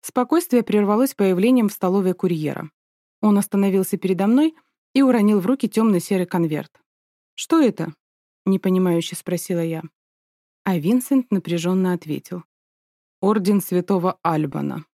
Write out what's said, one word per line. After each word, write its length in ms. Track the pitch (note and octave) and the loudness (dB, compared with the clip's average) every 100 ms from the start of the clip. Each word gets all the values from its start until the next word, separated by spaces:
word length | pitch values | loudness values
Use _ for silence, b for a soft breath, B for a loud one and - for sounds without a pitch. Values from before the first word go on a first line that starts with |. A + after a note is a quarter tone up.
| - | -4
Спокойствие 540 | - B3 D#4+ E4+ B3 | -4 0 0 2 0
прервалось 540 | G#3+ G#3 G3+ G#3 C4+ - | 2 0 2 2 0 0
появлением 520 | G3 F3+ A3 B3+ G#3 | 0 2 2 2 2
в 60 | |
столовой 400 | - F#3 G3 F#3 | -2 -2 0 0
курьера. 560 | F3+ F#3 E3+ D3+ - D#3 _ _ _ _ _ | -2 -2 -2 -4 -8 -12 _ _ _ _ _
Он 180 | G#3+ G3+ | 2 2
остановился 580 | G3+ G3 G3 F#3+ F#3+ F#3+ | 2 0 2 2 -2 -4
передо 300 | F#3 F3+ G3 | -2 0 2
мной 280 | B3+ D#4+ D#4 b _ _ | 2 2 -2 b _ _
и 80 | C4+ | 2
уронил 380 | C4+ B3 G#3 G#3 | 4 4 4 2
в 80 | F3+ | 0
руки 200 | C4+ A#3 | -2 -2
тёмно-серый 600 | - A3+ F#3 - G3 F3 | 0 2 2 0 -2 -2
конверт. 440 | F#3 E3 D3+ - _ _ _ _ _ _ | -2 -2 -4 -8 _ _ _ _ _ _
«Что 260 | - - E4 | -16 0 2
это?» — 320 | C4 - E3 - _ _ _ _ - | 2 0 -10 -10 _ _ _ _ -2
непонимающе 680 | F#3+ F#3+ F#3 F#3 E3+ E3 - | 0 0 2 2 0 -2 -10
спросила 480 | - F3 - F3 | -6 -6 -4 -4
я. 180 | E3 D#3+ D#3+ _ _ _ _ _ _ _ | -4 -6 -12 _ _ _ _ _ _ _
А 140 | - F3 | -4 -2
Винсент 540 | D3+ B3 B3 C4+ B3 | 2 0 2 -2 0
напряжённо 640 | G3 E3 E3+ E3+ F#3 F#3 | -4 -2 -4 0 0 0
ответил. 500 | F3 D#3+ C#3+ - F3+ - _ _ _ _ _ _ _ | -2 -6 -10 -8 -16 -16 _ _ _ _ _ _ _
«Орден 420 | F#3+ G#3+ F#3 G3+ | 0 0 2 0
Святого 580 | - F3+ F3 G3 F3+ - | 0 -4 0 -2 -2 -2
Альбана. 640 | E3+ D#3 D3+ C#3+ D3 C3+ D#3 | -2 -2 -2 -4 -6 -8 -14